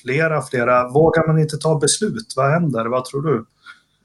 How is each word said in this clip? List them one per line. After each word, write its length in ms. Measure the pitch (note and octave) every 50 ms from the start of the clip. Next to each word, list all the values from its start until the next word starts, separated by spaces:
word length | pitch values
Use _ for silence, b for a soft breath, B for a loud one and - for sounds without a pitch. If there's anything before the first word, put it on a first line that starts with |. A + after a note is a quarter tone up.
| -
flera, 400 | B2 C3 D3+ E3 D#3+ D#3 D3 C3+
flera. 460 | - - B2 A#2 B2 B2 B2 B2 B2+
Vågar 380 | B2+ D3 D#3+ D#3+ D#3+ E3 D#3+
man 120 | D#3+ D#3 D#3+
inte 180 | D#3 D3+ -
ta 220 | C#3+ - D#3+ D#3+ D3
beslut? 540 | D3 C#3 - - G#3+ G#3+ D#3 A2 A2+ - -
Vad 140 | C3 C3+ C#3
händer? 360 | D3+ F3 F3 D3+ A#2+ A2+ A2+
Vad 180 | A#2 B2+ B2+ B2+
tror 180 | - - C#3 D3
du? 240 | D#3+ C#3 A2 A2 - B B B B B B B B B B _